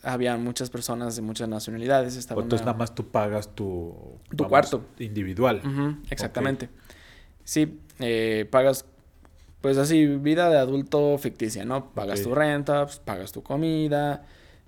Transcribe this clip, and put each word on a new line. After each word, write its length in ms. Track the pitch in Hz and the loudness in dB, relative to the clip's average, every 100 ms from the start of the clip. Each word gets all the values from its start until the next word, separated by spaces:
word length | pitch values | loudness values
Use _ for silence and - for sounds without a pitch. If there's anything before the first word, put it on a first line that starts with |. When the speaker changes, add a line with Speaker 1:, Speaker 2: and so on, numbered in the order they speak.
Speaker 1:
había 320 | 131 123 123 117 | -6 -2 -2 -2
muchas 340 | 120 123 123 | -4 -4 -6
personas 460 | 123 120 120 120 117 | -6 -6 -6 -6 -6
de 60 | |
muchas 260 | 110 110 110 | -6 -6 -6
nacionalidades, 680 | 110 110 113 120 135 123 127 | -6 -6 -4 2 2 2 -6
estaba 240 | 120 123 | -6 -4
Speaker 2:
O 40 | |
entonces 180 | 117 117 | 0 0
Speaker 1:
una 80 | 117 | 0
Speaker 2:
nada 60 | 113 | -2
más 160 | 117 | -4
tú 140 | - - | -6 -2
pagas 460 | 117 104 104 104 | 0 0 -2 -6
tu, 380 | - 98 90 85 82 69 62 - | -6 -6 -6 -8 -12 -18 -20 -8
Speaker 1:
Tu 60 | 147 | -4
Speaker 2:
vamos, 120 | 98 | 4
Speaker 1:
cuarto. 360 | 135 143 123 - - | 4 4 -2 -6 -10
Speaker 2:
individual. 600 | 113 104 95 92 123 107 | -6 -4 -4 2 2 2
Speaker 1:
Ujú, 240 | 139 139 143 | -2 -2 -2
Speaker 2:
Ok. 180 | 147 147 | -4 -8
Speaker 1:
exactamente. 580 | 135 123 123 135 131 120 - - - - - - - | -6 -4 -2 -2 -4 -8 -14 -20 -20 -20 -20 -20 -20
Sí, 380 | - 156 156 - - - | -4 0 0 -4 -18 -8
eh, 480 | 120 113 113 110 107 | -2 0 2 0 2
pagas, 320 | 131 135 131 - - _ - - - - - | 4 4 2 -6 -20 _ -20 -20 -20 -20 -4
pues 180 | 135 135 | 2 2
así, 280 | 143 160 147 | 4 6 6
vida 420 | 143 143 160 175 | 4 2 4 6
de 100 | 151 | 6
adulto 600 | 131 139 131 147 147 139 | 4 0 0 2 4 2
ficticia, 460 | 127 - 113 104 | -2 -4 -4 -4
¿no? 260 | 107 135 127 | -4 -4 -6
Pagas 280 | - 101 101 | -6 -4 -4
Speaker 2:
Ok. 60 | 107 | 0
Speaker 1:
tu 80 | 139 | 2
renta, 480 | 151 147 143 143 143 | 2 2 0 0 0
pues, 140 | - | -6
pagas 320 | - 95 95 | -8 -8 -8
tu 100 | - | -12
comida 800 | - 139 160 156 151 147 147 143 - - - - | -6 -2 0 0 0 0 0 -4 -10 -20 -20 -20